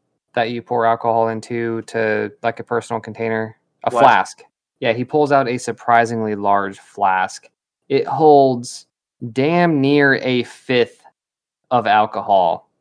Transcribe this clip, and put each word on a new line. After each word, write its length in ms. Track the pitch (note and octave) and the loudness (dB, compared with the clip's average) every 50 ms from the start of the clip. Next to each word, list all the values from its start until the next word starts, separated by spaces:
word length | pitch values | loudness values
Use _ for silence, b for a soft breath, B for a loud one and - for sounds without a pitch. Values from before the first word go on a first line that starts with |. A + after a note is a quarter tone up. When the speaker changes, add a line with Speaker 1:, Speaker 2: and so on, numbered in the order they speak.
| _ _ _ _ _ _ - | _ _ _ _ _ _ -4
Speaker 1:
that 180 | A#2+ A2+ A#2 | -4 -2 -2
you 100 | A#2+ A#2 | -4 -8
pour 240 | A2+ - B2 A#2+ A2+ | -8 -4 -2 0 0
alcohol 440 | A2+ A#2 - - A#2 A2+ A2+ A2+ A2+ | 0 0 0 -2 -2 0 0 0 -2
into 520 | A2+ A2 - - A#2+ A#2 A#2 A#2 A2+ A2+ A2 | -4 -8 -8 -8 -6 -6 -4 -4 -6 -8 -8
to, 480 | - - A2+ A2 G#2+ G#2+ G#2+ G#2+ G2+ - - - | -6 -4 -2 -2 0 -2 -2 -4 -6 -8 -6 -6
like, 160 | A#2 - - | -6 -6 -6
a 40 | A#2 | -8
personal 360 | - A#2+ A2+ - - A#2 A2 | -6 -6 -6 -4 -4 -8 -8
container? 580 | - A2 G#2+ - A2+ A2+ A2+ A2 A2 A2 - _ _ _ _ - - | -8 -10 -10 -6 -6 -4 -4 -4 -6 -8 -12 _ _ _ _ -8 -6
A 80 | - | -2
Speaker 2:
Flask. 120 | B2 A#2 C3 | 2 4 4
Speaker 1:
flask. 400 | B2+ A2 F#2+ F2+ - - _ - _ _ _ _ _ _ - | 4 4 4 0 -4 -8 _ -20 _ _ _ _ _ _ -4
Yeah, 140 | C3+ A#2 A2+ | -2 -2 -2
he 120 | A#2+ A#2+ | -2 -4
pulls 260 | - - D3+ D3 C#3 | -2 0 0 2 2
out 160 | C#3+ C#3 C3 | 2 2 2
a 100 | A#2 B2 | 0 -4
surprisingly 760 | A#2+ - A#2 A2+ - - B2 A#2 A#2 A#2 A2+ A#2 A2+ A2 G#2+ G#2+ | -6 -6 -8 -10 -6 -2 2 2 4 2 2 -2 -4 -4 -4 -4
large 440 | G2+ G2+ G2+ G2+ G2+ G2 G2 G2 - | -2 0 0 0 0 0 -4 -10 -14
flask. 680 | - _ - G2+ G2+ F#2+ F#2 F#2 F#2 - - - _ _ _ _ _ _ _ _ _ | -20 _ -6 -2 0 0 0 0 -2 -4 -8 -16 _ _ _ _ _ _ _ _ _
It 180 | - C#3 C3+ - | -4 -2 -2 -2
holds 800 | - C#3 D3+ D#3 D3+ D3 C#3 C3+ C3 B2+ B2 B2 - - - - _ _ _ _ _ _ - B2+ A#2 | -2 -2 2 6 6 6 6 6 4 0 -2 -6 -12 -16 -18 -20 _ _ _ _ _ _ -14 -14 -8
damn 480 | A2 C3 C3+ D#3 E3+ F3 F3 E3+ D#3 C#3 | -4 -2 0 0 2 2 2 2 2 2
near 360 | C3+ C#3 D3 D3 C#3+ C#3 C3 | 2 2 4 4 4 4 2
a 280 | - - B2+ B2+ B2 A#2 | 0 0 -2 -2 -2 -4
fifth 600 | - - - - - B2+ A#2+ A2+ - - _ _ - _ _ _ _ _ _ _ _ _ _ _ - | -6 -12 -16 -6 -2 0 0 0 0 -4 _ _ -20 _ _ _ _ _ _ _ _ _ _ _ -2
of 160 | B2+ A#2+ G#2+ | -2 0 2
alcohol 840 | G#2 G#2 G#2+ G#2+ A2 - G#2+ F#2+ G#2+ G2+ F#2+ F2+ E2 E2+ - _ _ _ _ | 2 2 2 2 0 -2 -6 -2 2 2 2 2 2 -2 -4 _ _ _ _